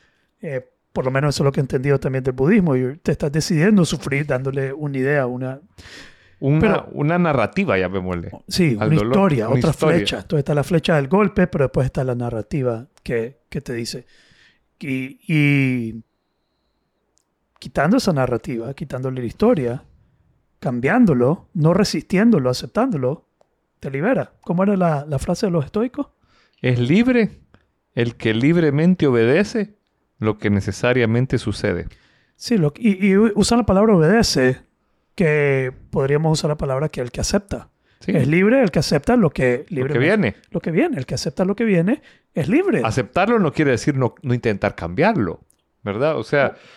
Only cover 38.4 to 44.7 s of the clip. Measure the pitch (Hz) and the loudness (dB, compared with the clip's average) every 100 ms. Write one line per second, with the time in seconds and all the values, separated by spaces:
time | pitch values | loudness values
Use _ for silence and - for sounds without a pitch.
38.4 | 202 269 202 165 - 170 - 247 165 - | 4 4 2 0 0 -2 2 2 2 2
39.4 | 127 123 - 127 131 120 156 214 120 - | 0 0 -4 -4 -2 0 2 2 0 -4
40.4 | _ 175 185 165 339 185 127 - 165 - | _ -8 -4 0 0 -2 -6 -6 -6 -4
41.4 | 190 202 226 180 180 277 - _ _ - | -2 0 0 2 0 -2 -6 _ _ -6
42.4 | 156 277 392 190 110 131 101 175 202 233 | 0 0 2 0 0 -2 -2 0 2 2
43.4 | 160 - 143 - - 135 120 - 127 120 | 2 2 2 2 0 0 -2 -4 -4 -2
44.4 | 120 101 101 | 0 0 -2